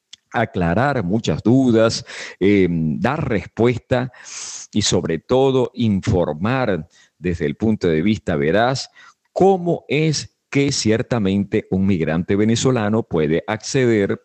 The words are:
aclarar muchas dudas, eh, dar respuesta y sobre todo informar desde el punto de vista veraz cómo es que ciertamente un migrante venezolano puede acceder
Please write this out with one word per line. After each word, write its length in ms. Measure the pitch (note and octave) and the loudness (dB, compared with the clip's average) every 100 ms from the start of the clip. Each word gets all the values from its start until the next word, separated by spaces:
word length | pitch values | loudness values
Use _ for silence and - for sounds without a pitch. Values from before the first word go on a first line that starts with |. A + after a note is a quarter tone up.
| _ - _ | _ -20 _
aclarar 720 | B2 A#2 G2+ E2+ F2+ C#3 C3+ | -4 -2 -2 0 0 0 -2
muchas 400 | F2 A2 G#2 D2+ | -2 -2 -2 -2
dudas, 640 | G#2+ C3 C3 A2 A2+ - - - - - | 2 4 4 4 2 0 -10 -14 -16 -2
eh, 300 | F#2+ G2+ F2+ | 2 4 2
dar 560 | E2+ D#2+ C2 A2+ D3 B2+ | 0 -2 -2 -2 -2 -2
respuesta 840 | G2+ - - A#2+ A#2+ - B2+ B2+ - - - - - - | -4 -4 0 0 0 -2 -4 -4 -10 -18 -16 -14 -16 -6
y 120 | G#2+ | -4
sobre 360 | F#2+ G2 - E2 | 0 0 -2 -4
todo 520 | - B2+ C3+ C3 A#2+ | 0 2 2 2 -2
informar 1120 | - A2+ F#2+ - F#2 D#2 D2+ G#2 C3 A#2+ F2 - _ _ _ | 0 0 0 0 0 0 -2 -2 0 0 -2 -6 _ _ _
desde 280 | F2+ E2+ D2 | -6 -2 -2
el 80 | |
punto 340 | C#2+ A2+ G#2+ F2+ | 0 -2 0 0
de 140 | D#2+ | 2
vista 340 | F#2+ G#2+ - D2+ | 0 -2 -2 -2
veraz 540 | C#2+ F#2+ A#2+ C3+ - - - _ _ | 0 2 0 -2 -8 -18 -20 _ _
cómo 540 | - F#3+ F#3+ F3 D#3 - | 2 2 2 0 -4 -2
es 460 | C#3+ D#3+ C#3+ - _ _ | 0 0 -2 -6 _ _
que 220 | C#3 C#3+ | -2 0
ciertamente 960 | C#3 G#2+ A2 - A#2+ F#2+ G2 G2 A2 - | 0 0 0 0 -2 0 0 0 -2 -2
un 140 | F#2 | 0
migrante 520 | G2 F#2 D2+ E2 F2 G2+ | 0 0 0 -2 0 0
venezolano 680 | G#2+ A2+ C3+ B2+ G#2 A2+ | 2 2 2 0 0 -2
puede 400 | A2+ E2+ D2+ E2 - | 0 0 0 0 -2
acceder 760 | G#2+ - C#3 B2 A2 G2 A2 | -6 -4 0 2 2 0 -4